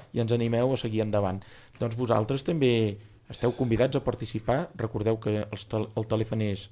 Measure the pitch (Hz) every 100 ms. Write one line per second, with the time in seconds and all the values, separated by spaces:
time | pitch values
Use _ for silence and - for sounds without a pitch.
0 | - - 113 120 117 117 127 131 117 107
1 | 107 104 98 98 - - - - 117 113
2 | 123 110 110 135 160 170 131 117 110 98
3 | - - - - 120 - 123 110 131 139
4 | 127 110 110 110 113 131 180 - 113 -
5 | 107 110 110 104 104 107 - 110 107 -
6 | 113 110 110 113 107 95 -